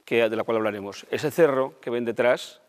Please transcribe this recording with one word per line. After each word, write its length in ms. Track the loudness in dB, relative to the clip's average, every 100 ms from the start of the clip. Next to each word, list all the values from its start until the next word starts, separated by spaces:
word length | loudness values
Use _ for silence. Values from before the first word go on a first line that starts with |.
que, 240 | -2 2 2
de 80 | 0
la 80 |
cual 140 | -2 0
hablaremos. 480 | 0 -4 -8 -12 -8
Ese 220 | -4 -2
cerro 480 | 4 4 4 -2 -6
que 100 | -6
ven 140 | -4
detrás, 580 | -4 0 2 2 -4 -18